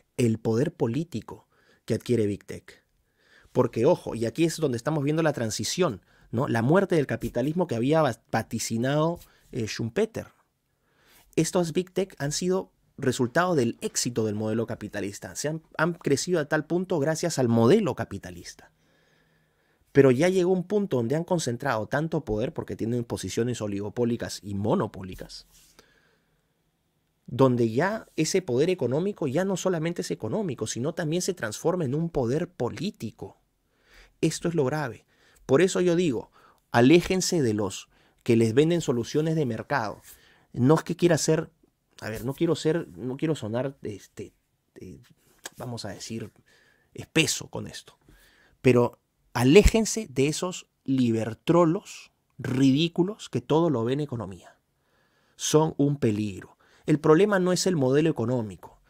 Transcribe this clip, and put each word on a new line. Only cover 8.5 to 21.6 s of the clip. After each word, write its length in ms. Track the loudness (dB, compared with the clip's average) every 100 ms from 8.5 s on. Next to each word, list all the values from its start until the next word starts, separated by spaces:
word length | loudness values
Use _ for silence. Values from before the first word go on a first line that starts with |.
| -6 -4 -4 0 0 0 -4 -14 _ _
eh, 160 | -8 -6
Schumpeter. 640 | -6 -4 -2 -4 -4 -12 _ _ _ _ _ _ _ _ _ _ -2
Estos 380 | 0 0 0
Big 160 | -2 -4
Tech 240 | -4 -6 -6
han 140 | -6
sido 400 | -4 -2 -2 -4 _ _ -4
resultado 580 | -2 0 0 2 2
del 220 | 2 0 -2
éxito 420 | -6 -6 -4 -2
del 120 | -2 -2
modelo 300 | -2 -2 -4
capitalista. 680 | -8 -10 -8 -8 -10 -12
Se 140 | -8 -6
han, 120 | -6 -8 -4
han 160 | -2
crecido 480 | -2 -2 0 0 -2
a 60 | 0
tal 180 | -2
punto 340 | 0 -4 -2 0
gracias 400 | 0 -2 -2 0
al 100 | 2
modelo 460 | 6 6 6 4
capitalista. 760 | -4 -6 -10 -12 -16 -18 -20 -20 _ _ _ _ _ _ _ _ _ _ _ _
Pero 180 | 6 6
ya 200 | 6 2
llegó 200 | 2 2
un 140 | 0
punto 320 | 0 -2 0 -2
donde 200 | 0 -2
han 80 |
concentrado 600 | -2 -2 -2 -4